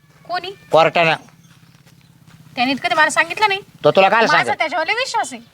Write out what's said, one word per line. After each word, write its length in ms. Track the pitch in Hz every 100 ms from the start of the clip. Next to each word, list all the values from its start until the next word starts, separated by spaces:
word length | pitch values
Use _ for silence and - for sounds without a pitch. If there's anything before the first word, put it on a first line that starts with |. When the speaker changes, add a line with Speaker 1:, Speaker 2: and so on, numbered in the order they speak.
| _ _ -
Speaker 1:
कोणी? 240 | 359 370
Speaker 2:
कोर्टानं. 640 | 403 - 151 165 175 165 151 - _ _ _ _ _ _ _ _ _ _ - - 262
Speaker 1:
त्याने 180 | 254
कधी 220 | 269 349 320
मला 140 | 302
सांगितलं 360 | 320 330 349 415
नाही. 120 | 392 392 -
Speaker 2:
तो 80 | 147
तुला 180 | 190 190
काल 120 | 220
Speaker 1:
माझा 160 | - -
Speaker 2:
सांगेल. 160 | -
Speaker 1:
त्याच्यावर 340 | 214 320 349 320
लय 60 |
विश्वास 400 | 440 539 453 302
आहे. 80 | 240 -